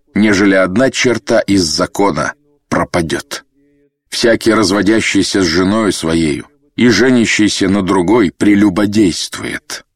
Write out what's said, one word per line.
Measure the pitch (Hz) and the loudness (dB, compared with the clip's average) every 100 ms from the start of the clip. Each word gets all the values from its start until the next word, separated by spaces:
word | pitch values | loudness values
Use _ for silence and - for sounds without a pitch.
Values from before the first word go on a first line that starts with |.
| _ | _
нежели | 95 107 95 101 | 0 2 2 2
одна | 95 92 95 135 | 2 0 0 -2
черта | - 123 110 - 113 | 0 -2 -2 0 0
из | - 98 | 2 0
закона | 78 82 87 - 98 76 71 - _ _ _ | 0 -2 -4 -2 -2 -2 -6 -10 _ _ _
пропадёт. | 85 85 90 78 71 - - - _ _ _ _ _ _ | -4 -2 -4 -4 -6 -10 -16 -16 _ _ _ _ _ _
Всякий, | - 117 110 113 | -2 0 2 2
разводящийся | 110 95 101 95 110 - 98 87 101 | 0 0 0 0 0 0 -2 0 -2
с | 87 | 0
женою | 85 95 110 104 | 0 0 0 -2
своею | - 80 82 80 69 - _ _ - | -2 -2 -2 -2 -4 -10 _ _ 0
и | 120 | 2
женящийся | 101 131 123 107 - 104 - 95 | 4 2 2 0 2 0 0 0
на | 101 | 0
другой, | 92 95 87 120 87 | 0 0 2 2 2
прелюбодействует. | - 104 101 104 90 104 104 104 - - - - - - - - | 0 2 4 2 2 0 2 0 0 -8 -10 -10 -12 -14 -18 -18